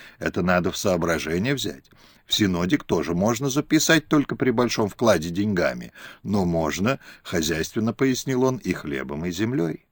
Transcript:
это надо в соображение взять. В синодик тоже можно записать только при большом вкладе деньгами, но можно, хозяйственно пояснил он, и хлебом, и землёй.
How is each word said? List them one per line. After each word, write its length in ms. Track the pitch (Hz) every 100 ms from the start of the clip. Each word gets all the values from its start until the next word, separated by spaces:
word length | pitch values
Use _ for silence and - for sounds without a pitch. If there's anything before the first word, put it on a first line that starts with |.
| - -
это 240 | 82 -
надо 280 | 90 90 90
в 60 | -
соображение 800 | 104 87 82 80 78 85 120
взять. 360 | 139 104 67 _ - - _ -
В 80 |
синодик 500 | - 101 87 87 147
тоже 300 | - 90 73
можно 360 | 87 104 117 139
записать 580 | 135 - 156 - 160 -
только 280 | 151 131 117
при 140 | 127
большом 380 | 117 120 - 104
вкладе 420 | - 117 87 82
деньгами, 600 | 87 107 92 73 62 - - - -
но 220 | - 101
можно, 540 | 90 82 78 82 107 135 - -
хозяйственно 680 | - 87 78 80 80 113 113
пояснил 520 | 113 135 123 - 127
он, 120 | 131 127
и 160 | 92
хлебом, 540 | 85 76 67 65 73 87
и 40 |
землёй. 540 | 85 113 139 - 78 _